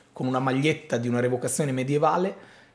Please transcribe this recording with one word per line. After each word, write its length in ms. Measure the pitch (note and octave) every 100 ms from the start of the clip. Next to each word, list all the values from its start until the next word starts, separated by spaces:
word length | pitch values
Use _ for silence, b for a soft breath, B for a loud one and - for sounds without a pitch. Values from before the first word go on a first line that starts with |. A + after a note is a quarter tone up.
| B
con 140 | - B2+
una 140 | B2+
maglietta 560 | C3+ C3 D3+ D3 - A#2+
di 100 | A#2+
una 140 | A#2+
rievocazione 500 | B2 B2 B2 - D3
medievale 800 | C3 C3 D3 D#3 F3 F#3 - B B B